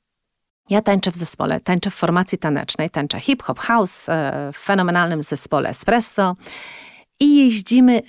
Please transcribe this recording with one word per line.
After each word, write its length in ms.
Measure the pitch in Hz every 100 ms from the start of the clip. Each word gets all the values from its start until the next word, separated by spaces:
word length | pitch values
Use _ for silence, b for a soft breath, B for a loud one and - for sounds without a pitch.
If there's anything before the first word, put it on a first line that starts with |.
| _ _ _ _ _ _ -
ja 120 | 196
tańczę 300 | 220 196 190
w 40 | 175
zespole, 440 | 170 - 151 160
tańczę 300 | - 180 196
w 60 | -
formacji 420 | 175 175 185 180
tanecznej, 520 | 160 143 151 - 160
tańczę 300 | - 147 -
hip-hop, 400 | - 262 - -
house, 500 | - 233 226 - -
e, 420 | 165 143 143 143
w 40 | 143
fenomenalnym 640 | - 196 180 175 170 160
zespole 460 | 147 147 - 151 139
Espresso 640 | - - 233 220 - 190 180 B B B B B B B -
i 180 | 285 285
jeździmy 640 | 269 220 - 247 254 240